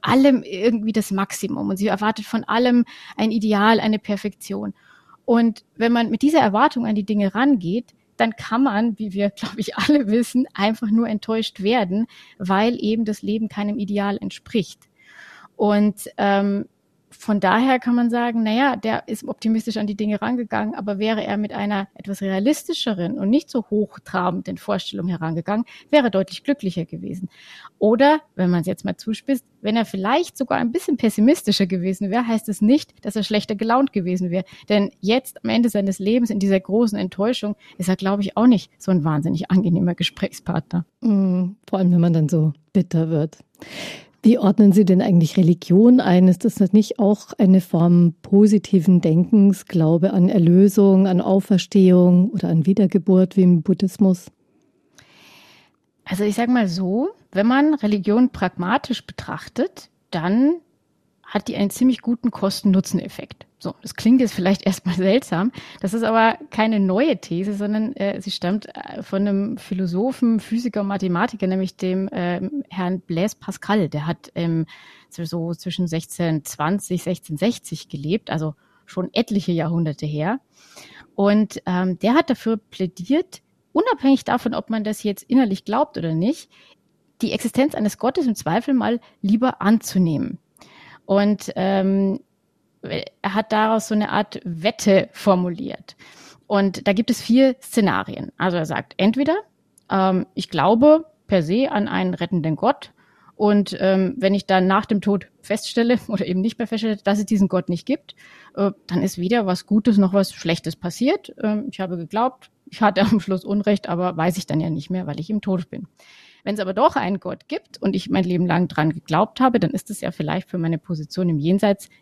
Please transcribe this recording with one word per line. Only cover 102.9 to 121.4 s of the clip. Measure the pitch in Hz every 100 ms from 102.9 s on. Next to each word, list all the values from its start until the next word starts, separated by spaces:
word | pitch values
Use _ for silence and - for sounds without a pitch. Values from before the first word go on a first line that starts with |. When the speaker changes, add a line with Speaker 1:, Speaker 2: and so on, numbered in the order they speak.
| _ _ _ _
Speaker 1:
und, | - 208 208 196 190
ähm, | 190 190 185 -
wenn | 196
ich | 196 -
dann | 190 185
nach | 196 214
dem | 208
Tod | 202 202 - _
feststelle | - 285 - - 233 247
<laughs> | -
oder | 208 185
eben | 185
nicht | 214 -
mehr | 233
feststelle, | 226 220 208
dass | - 208
es | 202
diesen | 214 196
Gott | 185 175
nicht | 175 -
gibt, | 277 - - - - -
äh, | - 196 - -
dann | 180
ist | 190 -
weder | 180 240 196
was | 180 -
Gutes | 208 240 202
noch | 185
was | 196 190
Schlechtes | - 170 - - -
passiert. | - - 254 392 - -
Ähm, | 214 214 262
ich | -
habe | 190 175
geglaubt, | 160 214 254 - _ _ -
ich | -
hatte | 214 190
am | 202 220
Schluss | 185 190
Unrecht, | 202 202 202 202 -
aber | 175 180 170
weiß | 165 180
ich | -
dann | 156
ja | 165
nicht | 156 -
mehr, | 185 180
weil | 143
ich | 165
im | 214
Tod | - 185 170
bin. | - 196 _ _ - - _
Wenn's | - 208
aber | 185
doch | 196 294
einen | 277 180 196
Gott | - - -
gibt | 302 _ -
und | 202 185
ich | -
mein | 190
Leben | 180 180 180
lang | 165 175
dran | - 156
geglaubt | 160 - 156 214 -
habe, | 254 240
dann | -
ist | - -
es | 202
ja | -
vielleicht | - 151 165 -
für | 185
meine | 165 165
Position | - 165 151 - 180
im | 156